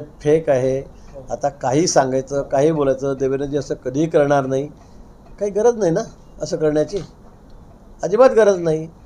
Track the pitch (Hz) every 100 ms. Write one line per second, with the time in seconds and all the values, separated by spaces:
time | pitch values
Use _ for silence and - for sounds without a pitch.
0 | 143 - 147 160 156 131 131 135 139 -
1 | - 139 131 120 143 - 135 143 170 160
2 | 131 131 131 139 139 139 151 160 139 131
3 | 139 131 135 135 139 143 135 147 127 135
4 | 165 165 143 143 131 135 147 - - -
5 | - - - - 202 196 233 226 180 175
6 | 226 - - - 151 156 156 151 151 196
7 | 156 - - - - - - - - -
8 | 165 214 262 220 202 190 165 156 160 -